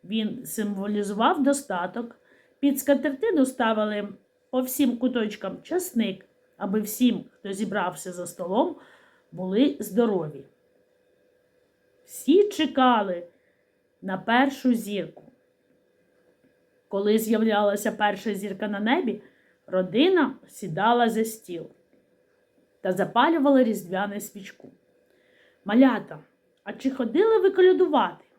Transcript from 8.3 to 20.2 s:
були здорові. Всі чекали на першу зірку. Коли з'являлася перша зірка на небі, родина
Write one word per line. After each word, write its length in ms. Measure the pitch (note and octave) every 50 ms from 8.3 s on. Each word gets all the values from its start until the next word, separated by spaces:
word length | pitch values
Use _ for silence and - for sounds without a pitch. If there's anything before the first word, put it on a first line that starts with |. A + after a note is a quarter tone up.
| - - F3+ F3 F#3+ A3+ D4+ F4+ D4 - - - - _ _ _ _ _ _ _
були 440 | - E3 F#3 F#3 F#3+ G#3+ C4+ D4 - -
здорові. 640 | A3 - F#3 G#3+ A#3 A3 G3+ F3+ D#3+ D3+ C#3+ - - _ _ _ _ _ _ _ _ _ _ _ _ _ _ _ _ _ _ _ _ _ _ _ _ _ _ _ _ _ _ _ _
Всі 440 | _ - - - - D4+ G4 G#4 G#4
чекали 760 | - - D#4 - - C4+ B3+ B3+ A#3+ A3 G#3 G3 F3+ E3+ F3 - _ _ _ _ _ _ _ _ _ _ _ _ _ _
на 160 | - F#3+ F#3 F#3
першу 560 | - - A3+ B3 C4+ C#4 C4+ - - B3+ A#3+
зірку. 480 | G#3 F#3+ G3+ G#3 F#3+ E3 D#3+ - - - - _ _ _ _ _ _ _ _ _ _ _ _ _ _ _ _ _ _ _ _ _ _ _ _ _ _ _ _ _ _ _ _
Коли 300 | - G3 G3+ G#3 G#3+ A3
з'являлася 720 | A3+ - A#3 G#3+ A3+ A3 G#3+ G#3 G#3 G3+ G3 G3+ - A3+
перша 420 | G3+ - G#3+ G#3 G3+ G3 - A3+ G3+
зірка 340 | F#3+ F#3+ G#3 G3 - G#3+ G#3
на 120 | G#3 G3
небі, 420 | G#3 A3+ C4 F4 F#4 A#3 - - - - _ _ _ _ _ _ _
родина 680 | - F3+ F#3 F#3 F#3 D#3+ A3+ D4+ F#4+ G4 F4